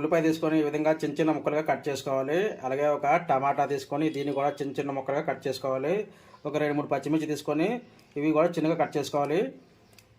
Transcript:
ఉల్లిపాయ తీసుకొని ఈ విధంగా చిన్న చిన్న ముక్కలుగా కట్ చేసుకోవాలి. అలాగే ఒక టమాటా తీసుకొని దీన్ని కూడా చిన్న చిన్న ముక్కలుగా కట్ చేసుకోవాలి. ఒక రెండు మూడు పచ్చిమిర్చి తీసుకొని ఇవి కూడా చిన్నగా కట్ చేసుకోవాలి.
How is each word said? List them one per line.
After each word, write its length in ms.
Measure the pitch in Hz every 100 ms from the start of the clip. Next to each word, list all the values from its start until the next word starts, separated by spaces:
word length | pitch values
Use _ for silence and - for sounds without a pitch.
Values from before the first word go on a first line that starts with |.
ఉల్లిపాయ 200 | 151 165 160
తీసుకొని 300 | 160 160 156
ఈ 40 | 147
విధంగా 260 | 151 156 156
చిన్న 140 | 151 143
చిన్న 180 | 160 143
ముక్కలుగా 260 | - 147 156
కట్ 140 | 131 -
చేసుకోవాలి. 500 | 135 143 135 135 165 214 - 131
అలాగే 200 | 135 147 147
ఒక 180 | 143 170 170
టమాటా 340 | 135 139 143 135
తీసుకొని 340 | 139 - 147 156 143
దీన్ని 160 | 143 139
కూడా 120 | 143 143
చిన్న 120 | 139 151
చిన్న 120 | 143 139
ముక్కలుగా 240 | 135 139 160
కట్ 140 | 139 143
చేసుకోవాలి. 480 | 123 135 131 143 202 202 - - - -
ఒక 80 | 147
రెండు 120 | 147 143
మూడు 140 | 143
పచ్చిమిర్చి 380 | 139 147 156 151
తీసుకొని 360 | 147 - 147 185 240 - - - 147
ఇవి 200 | 151 151
కూడా 100 | 175 170
చిన్నగా 220 | 156 160
కట్ 120 | 147 147
చేసుకోవాలి. 420 | 135 147 143 160 269 - - _ _ - -